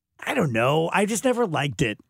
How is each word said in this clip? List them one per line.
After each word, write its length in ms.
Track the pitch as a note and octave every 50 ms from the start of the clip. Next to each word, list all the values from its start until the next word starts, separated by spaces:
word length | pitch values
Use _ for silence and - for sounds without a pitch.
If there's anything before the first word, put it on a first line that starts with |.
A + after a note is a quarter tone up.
| _ _ _ - -
I 80 | - C#4
don't 180 | C4+ F#3 C#3+ A2+
know. 360 | A2+ A#2 C3 D3 D#3+ E3 E3+ -
I 120 | F3+ G#3
just 200 | G3+ A#3 G#3 -
never 200 | C4 B3 A#3 A#3+
liked 360 | F#3+ D3+ C3 C#3+ D3 G#2+ -
it. 160 | C#3+ A2 G#2 - -